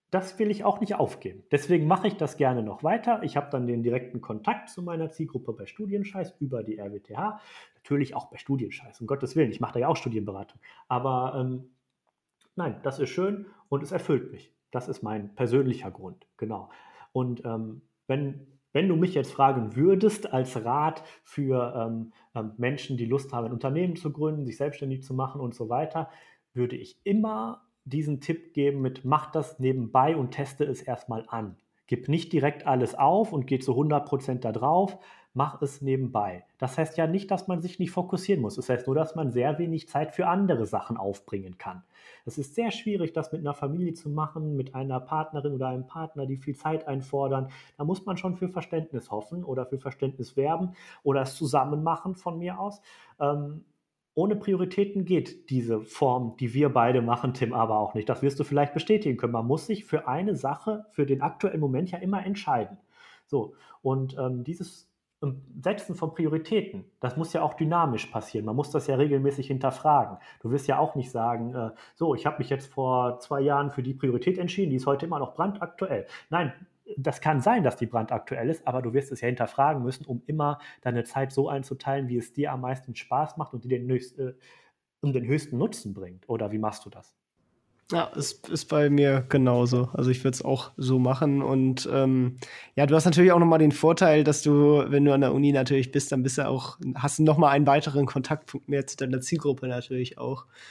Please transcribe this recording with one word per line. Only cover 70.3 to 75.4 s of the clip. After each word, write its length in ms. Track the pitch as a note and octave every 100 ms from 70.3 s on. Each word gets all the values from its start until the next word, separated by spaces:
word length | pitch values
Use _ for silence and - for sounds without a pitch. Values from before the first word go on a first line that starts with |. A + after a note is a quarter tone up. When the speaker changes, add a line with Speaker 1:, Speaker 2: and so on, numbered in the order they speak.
| -
Speaker 1:
Du 100 | A2+
wirst 160 | C#3 C3+
ja 120 | C3+
auch 160 | D3 C#3
nicht 160 | B2+
sagen, 420 | A#2+ A2+ A#2+ A#2
äh, 180 | B2+ A2 - - -
"So, 180 | E3
ich 120 | B2+ F3+
habe 140 | F3
mich 100 | C3+
jetzt 240 | C3+ -
vor 460 | - C3 B2+ B2 -
zwei 200 | - C#3
Jahren 300 | C#3 C#3+ C#3+
für 140 | C3+
die 100 | B2+
Priorität 440 | C3+ C3+ B2 F#3 F#3
entschieden, 340 | F3 G3 F#3
die 60 | C3
ist 100 | -
heute 180 | C#3 E3
immer 140 | D3
noch 140 | C3
brandaktuell." 760 | -